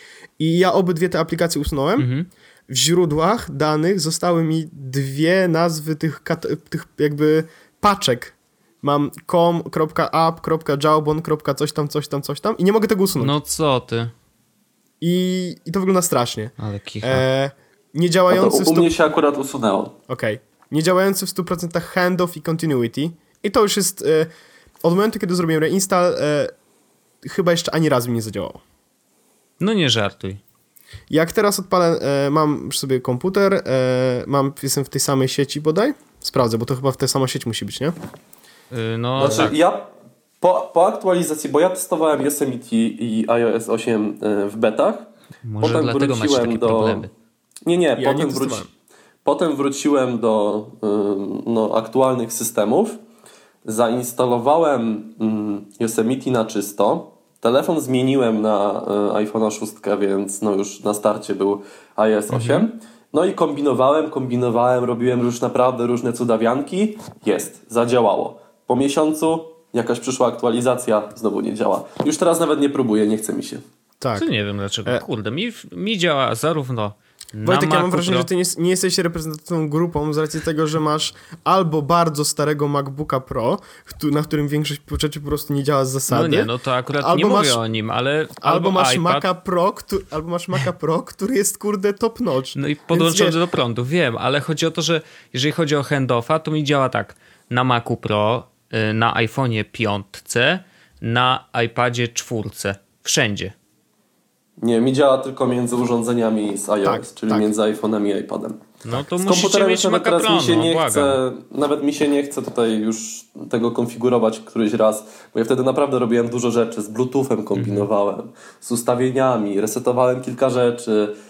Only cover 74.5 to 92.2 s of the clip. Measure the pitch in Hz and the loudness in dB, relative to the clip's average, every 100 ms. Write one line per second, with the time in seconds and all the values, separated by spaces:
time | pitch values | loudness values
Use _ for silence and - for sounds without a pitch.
74.5 | 101 98 - 110 123 - 113 104 139 233 | -4 -4 -4 -2 -4 -4 -6 -4 -6 -6
75.5 | 214 - 87 208 214 170 143 123 117 156 | -10 -14 -8 -6 -2 0 0 0 0 -2
76.5 | 160 131 120 104 - _ - - 107 110 | -2 -4 -4 -6 -8 _ -20 -16 -6 0
77.5 | 185 156 156 180 175 175 180 170 180 175 | 2 2 2 2 0 0 0 0 -2 -2
78.5 | - 175 185 185 185 170 170 156 151 - | 0 0 0 0 0 -2 -4 -8 -10 -6
79.5 | 165 156 151 170 151 151 147 156 160 165 | -4 0 0 0 0 -2 -2 -2 -4 -2
80.5 | 156 156 160 151 151 - - - - 156 | 0 0 0 0 0 -2 -8 -18 -4 0
81.5 | 185 170 156 143 170 165 147 147 - 147 | 2 2 0 2 2 2 0 -2 -2 -2
82.5 | 151 147 143 139 139 151 135 - 127 117 | 0 0 -2 -4 -8 -4 -4 -4 -2 -2
83.5 | 190 - - - - 151 147 156 151 147 | -2 -6 -20 -20 -6 -2 0 0 -2 -2
84.5 | 147 143 143 - 147 151 147 147 147 - | -2 -2 -6 -8 -4 -4 -4 -6 -6 -2
85.5 | 143 139 143 131 135 - 120 160 156 113 | -2 2 2 0 -2 0 0 2 2 0
86.5 | 120 139 127 123 143 143 180 208 202 147 | -2 -2 -2 -2 -2 2 2 4 4 4
87.5 | 120 113 110 107 117 131 151 156 - 143 | 2 0 -2 -2 -2 0 0 -2 -4 0
88.5 | 175 185 185 131 127 170 143 190 180 - | 2 2 2 2 2 2 0 0 -4 -2
89.5 | 180 185 - - 196 190 156 165 170 170 | 0 0 -2 -6 -6 -6 -8 -6 -6 -4
90.5 | 185 135 170 151 165 170 - 202 254 202 | -2 -2 -2 -2 -2 -4 -8 -2 0 0
91.5 | - 208 208 202 196 226 - | -2 -4 -2 -2 0 -4 -2